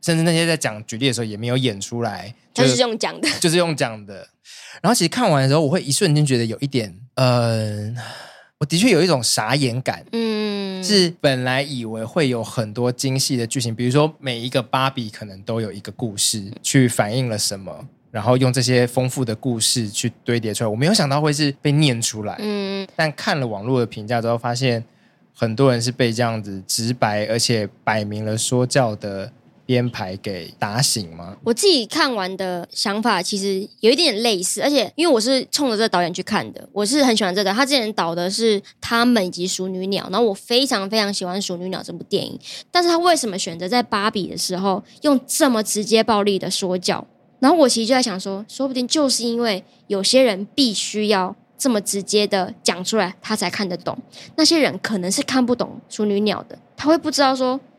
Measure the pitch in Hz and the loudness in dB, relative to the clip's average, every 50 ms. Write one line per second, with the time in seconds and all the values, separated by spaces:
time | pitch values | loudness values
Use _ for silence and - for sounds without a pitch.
0 | - - 165 160 165 170 170 160 165 165 165 156 - 127 107 107 107 - - 113 | 0 2 2 2 4 4 4 4 2 2 0 0 -2 -4 -6 -6 -12 -10 -6 -2
1 | 127 139 120 113 117 110 104 101 113 120 123 131 131 127 104 98 98 - - 120 | 0 0 0 0 -4 -4 -6 -6 -4 -2 0 0 0 0 -2 -2 -8 -8 -6 -4
2 | 117 110 101 92 90 104 120 _ _ _ _ - 247 254 247 240 254 240 220 - | -4 -4 -4 -6 -12 -14 -16 _ _ _ _ 2 4 4 4 4 2 0 0 -2
3 | - 170 160 - - 302 285 - - 175 156 175 175 170 156 131 147 120 113 107 | -4 -4 -4 -2 -4 -4 -4 0 0 2 2 2 2 2 0 -2 -2 -4 -4 -8
4 | 104 98 101 92 85 - _ _ _ - - - - - - - - 170 240 - | -14 -16 -16 -16 -18 -20 _ _ _ -20 -20 -20 -20 -20 -20 -2 2 2 4 4
5 | 175 165 - 240 254 208 160 139 135 135 139 156 165 139 151 185 131 135 135 - | 2 0 0 2 2 4 4 4 4 4 4 4 4 2 0 0 0 0 0 2
6 | 214 175 147 151 151 143 135 120 117 113 110 - - 143 - 131 110 101 85 95 | 4 4 4 4 4 4 2 2 0 0 -2 -4 -6 -2 -2 -2 -2 -2 -10 -16
7 | 120 - _ - 131 127 123 123 117 117 113 113 110 107 104 104 107 107 117 120 | -20 -10 _ 2 2 4 4 4 2 2 0 0 -2 -2 -4 -6 -6 -8 -8 -10
8 | 113 - - - - - - - - _ _ _ 156 143 160 170 202 262 202 151 | -12 -12 -14 -16 -18 -20 -20 -20 -20 _ _ _ -4 -2 0 2 4 6 6 6
9 | 165 185 165 131 117 - - - 110 107 127 147 143 123 113 123 127 - 113 - | 6 4 4 2 2 0 0 0 0 0 0 2 2 0 0 -2 -2 -4 -6 -6
10 | 80 - - 233 226 226 220 214 214 214 202 202 196 196 190 185 185 185 208 202 | -8 -8 -4 -4 -2 -2 -2 -2 -2 -2 -4 -4 -4 -6 -6 -6 -2 2 4 4
11 | 180 170 170 _ - 147 135 127 127 127 127 131 143 147 147 123 117 110 110 113 | 4 2 0 _ 0 0 0 2 0 0 0 0 -2 -2 -4 -6 -6 -6 -6 -6
12 | 113 113 - 185 156 131 123 117 113 110 - - 113 107 104 120 123 123 123 - | -8 -4 0 0 2 2 2 0 -4 -4 -4 -4 -4 -4 -2 -2 -2 -2 -2 -2
13 | - 135 127 135 131 - 143 123 117 113 - 139 117 120 113 107 120 123 123 147 | -2 -2 0 0 0 0 0 -2 -2 -2 -4 -4 -4 -4 -4 -2 -2 2 4 4
14 | 147 156 156 - - 135 123 117 117 127 - 139 117 113 - 131 131 135 135 131 | 4 4 0 -4 -8 -6 -6 -4 -6 -2 -2 -2 -2 0 0 0 0 0 0 -2
15 | 120 107 - - 110 104 95 92 98 - 113 113 113 104 92 101 95 - 101 - | -8 -8 -10 -12 -14 -14 -14 -16 -8 -4 -4 -4 -4 -4 -8 -10 -14 -14 -10 -6
16 | - 113 98 104 - - - 110 98 95 - - _ - - 139 131 120 - - | -6 -6 -2 -2 -2 0 -2 -2 -6 -10 -14 -8 _ 2 4 6 6 6 4 2
17 | 110 104 107 131 131 123 110 104 - - 104 98 98 90 76 76 - - _ _ | -2 0 0 -2 -2 -2 -2 -2 -2 -4 -4 -6 -10 -14 -14 -14 -16 -20 _ _
18 | _ _ - 110 101 113 127 131 131 131 123 135 123 117 127 123 123 120 - - | _ _ -10 -4 0 2 2 4 4 2 2 2 0 2 4 4 4 2 2 0
19 | 127 127 123 - 131 113 107 110 - 135 120 113 110 - - 123 113 104 101 - | -2 -2 -2 -2 -4 -4 -4 -4 -4 -4 -2 0 0 0 0 0 -2 -4 -4 -4
20 | - 120 - - _ - 120 120 110 110 104 - 120 110 107 110 135 160 220 208 | -4 -4 -4 -6 _ -2 -2 0 0 -2 -4 -2 -2 -2 0 2 2 2 4 4
21 | 170 143 135 147 151 156 147 143 156 143 139 - _ 151 143 147 156 143 123 117 | 2 2 2 2 2 0 0 2 0 0 -2 0 _ 2 4 4 4 4 2 2
22 | 117 - - 107 107 104 92 - 208 214 208 202 196 190 196 196 196 185 - - | -2 -4 -4 -4 -8 -8 -8 -6 -6 -6 -4 -4 -4 -6 -6 -6 -8 -10 -4 -2
23 | 165 156 143 - - - 196 156 135 117 107 98 101 120 135 127 120 110 - 117 | -2 -2 -2 -4 -4 -2 -2 -2 -2 -4 -6 -6 -2 0 0 0 0 -2 -4 -10
24 | 107 104 123 117 113 117 117 117 - 123 120 120 135 131 117 113 113 - _ _ | -6 -2 -2 -2 0 0 -2 0 -2 -4 -4 0 0 0 0 0 -4 -8 _ _
25 | _ _ _ _ _ _ _ - - 117 110 107 135 135 123 117 113 123 120 - | _ _ _ _ _ _ _ -4 -4 -4 2 4 4 4 4 2 0 -2 0 0
26 | 131 117 113 110 123 117 113 110 101 104 98 95 92 - - - 113 117 123 123 | 0 0 2 0 0 0 0 -4 -6 -8 -10 -10 -8 -6 -4 -2 -2 -2 -2 0
27 | - 110 104 104 107 107 110 117 - - 120 113 104 101 - _ _ - 110 110 | 0 0 0 0 -2 0 0 0 2 2 0 0 0 -4 -8 _ _ -2 0 0
28 | 104 104 104 107 110 107 107 110 - - 131 123 123 123 - 143 131 113 107 104 | -2 -4 -6 -6 -4 -4 -2 -2 -2 0 2 2 0 2 2 2 2 2 0 -6
29 | - 104 98 98 95 - - _ _ - _ _ _ _ 127 123 123 123 120 - | -8 -8 -8 -8 -10 -10 -14 _ _ -20 _ _ _ _ 0 2 2 0 -4 -6
30 | 110 92 92 98 _ 110 101 90 82 87 - _ - 98 104 117 143 - - 117 | -8 -8 -8 -10 _ -8 -8 -8 -10 -12 -8 _ -6 -4 -2 0 0 0 0 -2
31 | 101 82 82 85 87 90 101 - - 185 233 - - 403 359 277 226 - - 302 | -6 -8 -12 -14 -14 -16 -16 -8 -2 -2 -2 2 4 4 4 2 0 -2 -2 -2
32 | 330 277 254 214 185 185 190 180 196 185 180 175 170 - - - - 220 196 208 | 0 0 0 -4 -4 -6 -4 -6 -4 -4 -4 -6 -8 -8 -8 -4 -4 -2 -2 0
33 | 220 240 214 180 180 - - 202 190 202 196 190 196 202 - _ - 214 262 294 | 0 0 0 0 0 -2 -4 -4 -2 -2 -2 -2 -4 -8 -12 _ 4 4 4 6
34 | 349 311 220 196 226 240 220 180 180 - - 214 - 180 190 185 165 127 - - | 4 2 2 2 0 0 0 0 -2 -4 -4 0 0 2 2 2 0 -2 -2 0
35 | 320 349 285 226 202 240 269 262 - - - - 294 262 220 208 226 220 - 180 | 4 4 4 4 4 2 2 0 0 -2 -4 -2 0 0 0 2 0 2 2 2
36 | 175 165 180 185 180 - 214 196 127 110 - - - - _ 196 208 202 247 302 | 0 0 -2 -6 -6 -2 -2 -2 -2 -4 -10 -14 -18 -10 _ -2 -2 0 2 4
37 | 277 254 226 220 220 185 175 190 208 196 196 214 277 254 285 269 226 214 214 - | 4 4 4 2 2 0 0 0 0 0 2 2 2 2 2 0 0 0 -2 -2
38 | 180 165 165 175 175 180 196 214 226 226 214 196 196 - - _ - - 233 233 | -2 -2 0 -2 -2 -2 -2 0 2 2 2 0 -2 -8 -20 _ -8 -2 0 2
39 | 233 247 247 226 190 180 - 170 175 185 180 - 185 185 185 185 185 190 202 185 | 4 4 4 4 2 0 -4 -4 -4 -4 -4 -4 -4 -4 -4 -6 -4 -2 -2 -4
40 | - - 185 202 240 226 196 196 - - 240 247 269 262 262 208 196 196 208 220 | -4 -2 0 0 2 0 0 -4 -6 0 0 0 2 2 0 -2 -2 -2 0 0
41 | 208 202 202 - 190 180 175 202 196 - 180 170 180 185 185 160 - - 170 170 | 0 0 -2 -4 -6 -4 -4 -4 -4 -6 -6 -6 -6 -6 -8 -8 -8 -10 -12 -12
42 | - _ - 180 - - - - - - - - - _ - 349 359 349 349 330 | -8 _ -4 -4 -2 -4 -10 -14 -14 -14 -16 -16 -16 _ 0 2 4 4 2 4
43 | 339 359 339 311 - 226 185 190 - - 165 170 175 185 208 247 240 240 - 302 | 4 4 4 4 2 -4 -4 -4 -6 -6 -6 -6 -6 0 0 0 0 0 -2 0
44 | 196 214 - 220 180 - - - - - 180 175 190 202 190 196 - _ - - | 0 0 0 0 -4 -4 -4 -6 -4 -4 -4 -2 0 0 0 0 -4 _ -20 -4
45 | - 294 285 247 - - - - 320 277 247 220 214 - - 208 214 - 220 220 | 0 2 2 2 0 -2 0 2 4 4 4 2 0 -2 -2 -4 -2 2 2 2
46 | 220 220 226 208 202 202 202 185 - 175 190 - - 180 180 185 180 - 185 - | 4 4 2 2 2 2 0 0 -2 -4 -4 -4 -2 -2 -2 -2 0 -2 -2 -2
47 | - _ _ _ _ _ _ _ - 269 330 339 302 247 247 233 226 208 262 254 | -4 _ _ _ _ _ _ _ 4 4 6 8 6 4 4 2 2 2 2 2
48 | 247 240 190 190 190 202 196 190 214 - - - 262 277 262 254 247 240 - 320 | 2 0 -4 -6 -6 -6 -8 -8 -10 -12 -6 -4 -4 -2 -2 -2 -2 0 2 2
49 | 294 269 247 - - 240 233 233 240 226 202 185 - _ _ _ _ _ 202 196 | 2 2 2 0 -2 -2 -2 0 0 0 -2 -2 -6 _ _ _ _ _ -2 -2
50 | 196 - - 254 269 247 202 185 208 202 _ - 277 240 202 - - - - 208 | 0 4 6 6 6 6 2 0 -4 -8 _ 0 2 2 2 -2 -6 -6 -4 -2
51 | 214 208 214 190 185 185 196 _ _ _ _ _ - 277 240 208 196 - - 202 | 2 2 2 2 2 -2 -4 _ _ _ _ _ 0 0 2 0 0 -2 -4 -4
52 | 190 - - 208 208 196 202 196 180 - 233 - _ - 185 170 190 - - 220 | -4 0 2 2 2 2 0 0 -2 -2 -6 -4 _ -2 0 0 -2 -2 0 0
53 | 196 175 196 _ - - 214 214 - - - - 214 185 180 165 - - - - | 0 0 -2 _ -6 -4 -4 -2 -2 -4 -4 -4 -6 -4 -6 -6 -6 -8 -8 -8
54 | - - - - - - - - 311 302 330 330 277 190 127 185 - - 220 196 | -12 -18 -20 -20 -20 -14 -2 2 2 4 4 4 4 2 0 -2 -6 -4 -4 -2
55 | 175 180 196 - 285 - 254 262 254 233 247 240 196 - - - - _ - - | -2 -2 -2 -2 -2 0 2 0 2 2 2 0 -2 -6 -6 -16 -18 _ -6 -2
56 | 214 214 202 202 208 214 190 - - - - - _ _ _ - - 277 320 330 | -2 0 2 2 2 0 0 -2 -6 -12 -18 -20 _ _ _ -6 2 2 2 2
57 | - 302 294 - 285 262 262 262 262 254 254 277 - - _ | 2 -2 0 2 2 2 2 2 0 -2 -2 -4 -6 -12 _